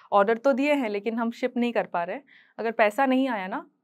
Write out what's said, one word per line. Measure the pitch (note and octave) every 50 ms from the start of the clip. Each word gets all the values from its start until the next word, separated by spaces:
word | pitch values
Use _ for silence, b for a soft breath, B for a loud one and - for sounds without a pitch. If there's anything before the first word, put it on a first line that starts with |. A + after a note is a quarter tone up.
| B B
ऑर्डर | - G3+ G3+ G3+ A#3 A3+
तो | - C#4 C4+
दिए | A#3 C#4 D4 D4
हैं, | C#4+ B3+ G#3+
लेकिन | G3+ G3+ G3+ A#3 A3
हम | A#3 A#3 A#3
शिप | A#3 - C4 B3 - A#3+
नहीं | A#3+ A#3+ A#3
कर | A3 F3+
पा | - - F3 E3+
रहे। | F3 G#3 C#4+ - b b b b b b b
अगर | G#3+ A#3
पैसा | A3 - A3 G#3 G#3 - C#4
नहीं | C4 B3+ C4 C4+ C4
आया | A#3+ G3+ F#3 F#3
ना, | G#3+ D4 E4 _ _ _